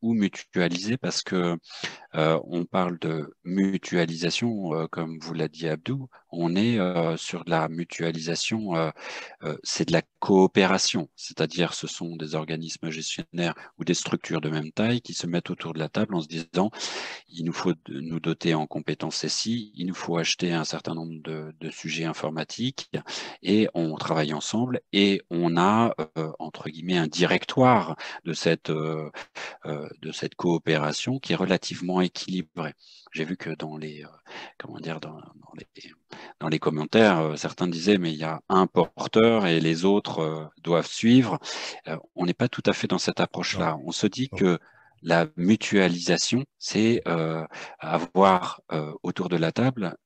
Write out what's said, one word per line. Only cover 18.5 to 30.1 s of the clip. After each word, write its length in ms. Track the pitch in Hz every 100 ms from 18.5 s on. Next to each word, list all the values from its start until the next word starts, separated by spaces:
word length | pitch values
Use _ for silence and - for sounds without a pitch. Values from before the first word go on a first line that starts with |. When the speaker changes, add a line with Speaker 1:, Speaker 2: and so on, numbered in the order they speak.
Speaker 1:
en 120 | 80 76
compétences 560 | 82 76 78 80 -
S 240 | 78 - -
I, 260 | 117 104
il 120 | - 87
nous 80 |
faut 220 | 90 - 85
acheter 360 | 82 - 90
un 120 | 82
certain 300 | 78 80 82
nombre 260 | 82 82 80
de, 320 | 78 78 78 80
de 100 | 80
sujets 340 | - 80 78
informatiques » 840 | 82 76 73 80 78 - 120 - - - - - - -
et 260 | - 104 107
on 200 | - 80 76
travaille 360 | 71 80 76
ensemble 480 | 76 - 110 123 123 _
et 300 | 98 101 98 -
on 260 | 85 87 85
a, 380 | 90 107 117 - 78 -
euh, 160 | 78 -
entre 320 | 80 - 82
guillemets, 280 | 78 85 -
un 100 | 78
directoire 880 | 78 87 92 - - 127 120 82 80 - -
de 80 | -
cette, 380 | 80 - 82 -
euh, 400 | 78 78 78 76 - - - - - 78
euh, 220 | 76 76 -
de 100 | 80